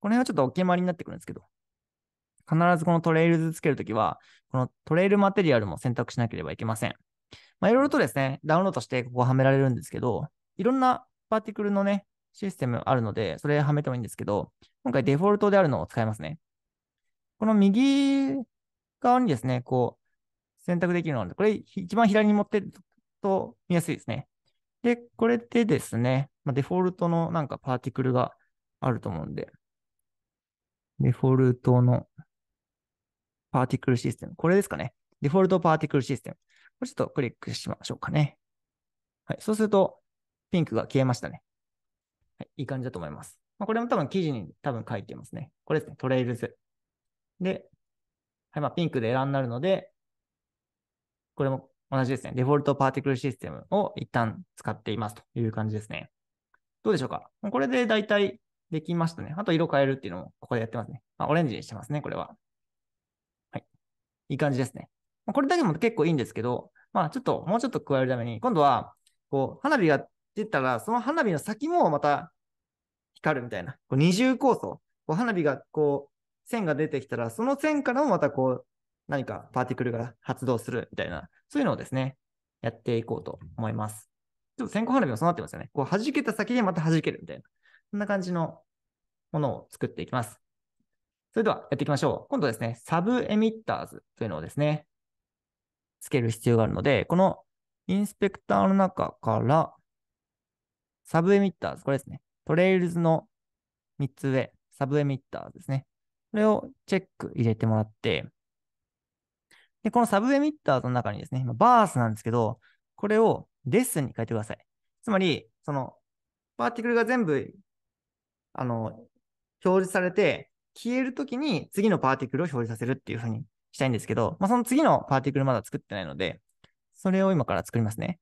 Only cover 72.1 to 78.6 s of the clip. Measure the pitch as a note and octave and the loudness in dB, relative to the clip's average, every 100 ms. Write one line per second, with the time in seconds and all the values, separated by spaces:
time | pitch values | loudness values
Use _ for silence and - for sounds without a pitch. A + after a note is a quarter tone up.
72.1 | C#3+ E3+ _ _ _ _ _ _ _ _ | 0 -2 _ _ _ _ _ _ _ _
73.1 | _ - C#3+ B2 G#2 F2+ - _ C3 D#3+ | _ -2 -2 -4 -8 -10 -14 _ 2 4
74.1 | F#3 B3+ B3+ C#4 A3 - - _ _ - | 4 2 2 2 2 -2 -10 _ _ -6
75.1 | D#3+ A#3+ F#3+ D3+ C3 - - D3 C#3+ - | -2 -2 0 0 -2 -6 -2 0 0 -6
76.1 | _ _ _ _ A#3 F3+ C#3+ D#3 C#3+ A2+ | _ _ _ _ -4 -2 -2 -2 -4 -6
77.1 | A#2 A#2 A2+ A#3 C#4 D#4 D4+ C4+ B3 D4 | -6 -6 -4 -2 0 0 0 0 0 2
78.1 | F3+ D3 - C3 B2 | 2 0 0 -2 -2